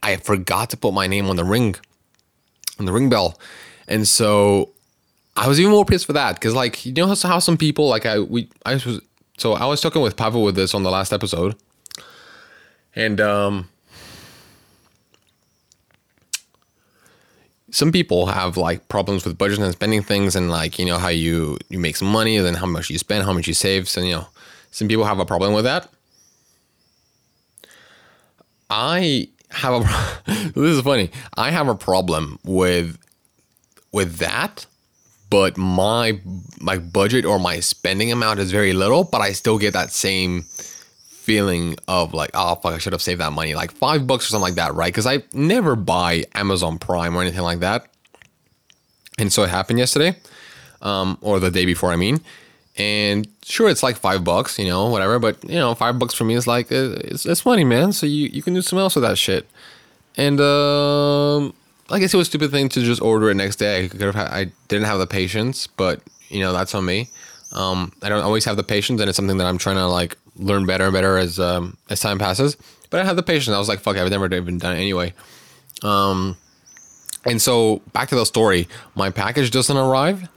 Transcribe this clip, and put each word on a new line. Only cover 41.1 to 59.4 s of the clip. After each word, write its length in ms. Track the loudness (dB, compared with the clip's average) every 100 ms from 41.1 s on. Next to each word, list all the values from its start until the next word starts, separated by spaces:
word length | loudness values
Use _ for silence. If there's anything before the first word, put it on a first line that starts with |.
| -14 0
feeling 480 | 2 2 0 -2 -6 -4
of 240 | -2 -2
like, 180 | -2 -4
"Oh, 220 | -2 -2 0
fuck, 180 | -2
I 40 | -4
should 160 | -6
have 80 | -4
saved 180 | -4 -4
that 140 | -4
money." 200 | -4 -4
Like, 200 | -4 -6
five 340 | -4 0 0 0
bucks 180 | -2 0
or 40 |
something 140 | -2
like 120 | 0 0
that, 180 | -2 -2
right? 180 | -2
'Cause 120 | 0 0
I 180 | -2 -4
never 420 | -4 0 2 0 0
buy 480 | 0 0 0 -2 -4
Amazon 460 | -4 -2 0 -2 -6
Prime 380 | -4 -2 0 -2
or 40 |
anything 200 | -2 -2
like 180 | -4 -2
that. 280 | -2 -2 -6 _ _ _ _ _ _ _ _ _ _ _ -20 -6
And 160 | -2
so 100 | 0
it 60 | 0
happened 280 | 0 0 0
yesterday, 360 | 2 2 0 0 -12 -20 -20 -20 -20 -10
um, 360 | -4 -2 -2 -4
or 220 | 0 0
the 100 | 2
day 140 | 2 0
before, 260 | 2 0
I 60 | 0
mean. 240 | 0 0 -4 -20 -20 _ _ -4
And 500 | -2 0 0 0 -4 _
sure, 240 | -10 2 2
it's 160 | 4
like 140 | 0 0
five 260 | 0 0
bucks, 340 | 2 0 0 -4
you 100 | -2
know, 200 | 0 0
whatever. 320 | 0 2 2
But, 240 | 0 -2
you 120 | -6 -2
know, 180 | 0 0
five 240 | 0 0
bucks 140 | -2
for 100 | -2
me 120 | 0 0
is 100 | 0
like, 260 | -2 0
uh, 240 | -2 -2 -4
it's, 220 | -8 -8 -4
it's 180 | -2
money, 200 | 2 4
man. 280 | 4 4 2
So 140 | 0 -2
you, 240 | -2 -2
you 120 | -4
can 100 | -2
do 80 | -2
something 220 | -2 0
else 120 | 0 2
with 80 |
that 140 | 0 0
shit. 320 | 0 -2